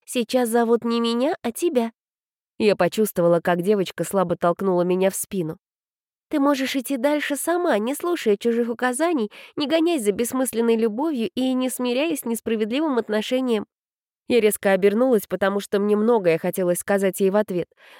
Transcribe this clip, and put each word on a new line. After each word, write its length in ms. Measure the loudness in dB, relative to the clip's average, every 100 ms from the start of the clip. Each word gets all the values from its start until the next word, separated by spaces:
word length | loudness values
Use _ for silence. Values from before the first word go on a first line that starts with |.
| -8
«Сейчас 440 | -4 -2 0 2
зовут 340 | 2 2 2
не 160 | 0 -2
меня, 360 | 0 0 -2 -2
а 80 | -6
тебя». 400 | -4 -2 0 -2 -8 _ _ _ _ _ -2
Я 180 | 0 2
почувствовала, 680 | 2 0 -2 2 2 4
как 200 | 2 0
девочка 420 | 0 0 -2 -4
слабо 320 | -4 -2 -2 0
толкнула 460 | 0 0 0 0
меня 300 | 2 2 0
в 40 | -2
спину. 440 | -8 -6 -6 -10 _ _ _ _ _ _ -6
«Ты 100 | 0
можешь 360 | 2 2 0 -4
идти 220 | -4 -2
дальше 380 | 0 0 -2 -4
сама, 420 | -2 0 2 0
не 160 | 0
слушая 440 | -4 -4 -2 0 0
чужих 300 | 0 0 -2
указаний, 640 | -2 -4 0 0 0 -4 -8 -14 -6
не 120 | 0
гоняясь 360 | 2 2 0
за 100 | 0
бессмысленной 600 | -2 -2 -2 -2 0 2 2
любовью 540 | 0 -2 -4 -2 -4 -2
и 180 | -2
не 160 | 0 -2
смиряясь 520 | -4 -4 -2 -2 -4
с 40 | -4
несправедливым 720 | -6 -2 -2 -2 -2 -2 -2
отношением». 720 | -2 -4 -2 -2 0 -2 -4 _ _ _ _ _ 0
Я 120 | 2
резко 320 | 2 2 0
обернулась, 560 | 4 4 4 2 2 0
потому 320 | -2 0 -2
что 200 | -2 -2
мне 160 | 2 2
многое 440 | 4 2 2 0
хотелось 400 | 0 -2 0 0
сказать 400 | 0 0 0 0
ей 100 | 2
в 60 | 2
ответ, 320 | 0 -4 -6 _ -20 -10